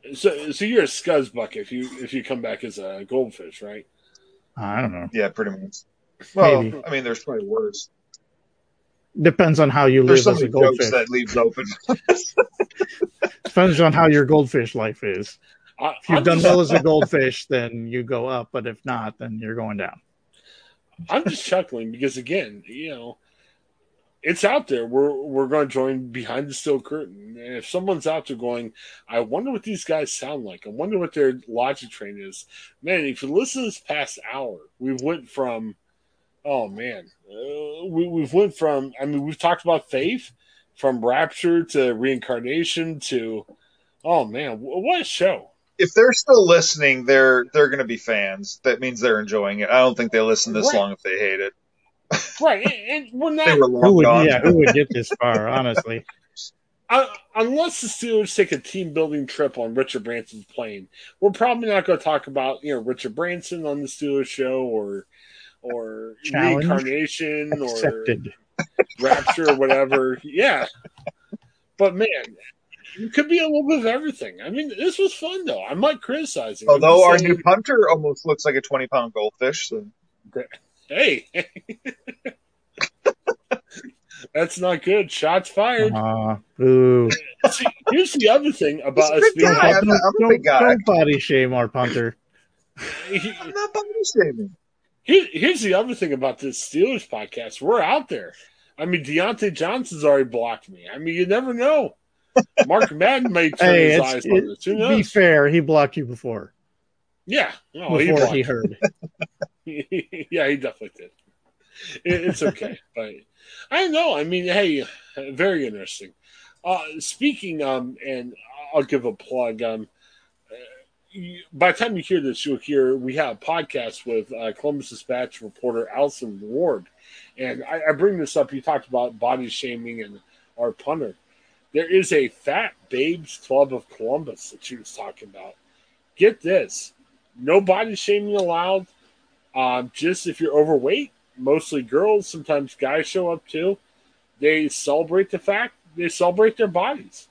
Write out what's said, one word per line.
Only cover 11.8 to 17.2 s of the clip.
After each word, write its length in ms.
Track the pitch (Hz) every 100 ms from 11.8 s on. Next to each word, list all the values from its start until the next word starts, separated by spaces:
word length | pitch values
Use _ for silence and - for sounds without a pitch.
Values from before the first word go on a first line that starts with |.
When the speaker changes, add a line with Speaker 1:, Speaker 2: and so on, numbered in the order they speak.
| -
Speaker 3:
<laughs> 1600 | 254 - 359 - - - - - - - - - _ 370 -
Speaker 2:
Depends 360 | - - 185 151
on 120 | 165
how 140 | 143 165
your 160 | 147
goldfish 500 | 135 151 131 139 117
life 280 | 120 110 -
is. 340 | 104 92 104 - _ _ _ -
Speaker 1:
I, 120 | 156 135
Speaker 2:
If 60 | -
you've 100 | 165
Speaker 1:
I'm 60 |
Speaker 2:
done 120 | 170 165
Speaker 1:
just 60 | 180
Speaker 2:
well 140 | 180
as 120 | 156
a 100 | 160
goldfish, 640 | 151 156 147 151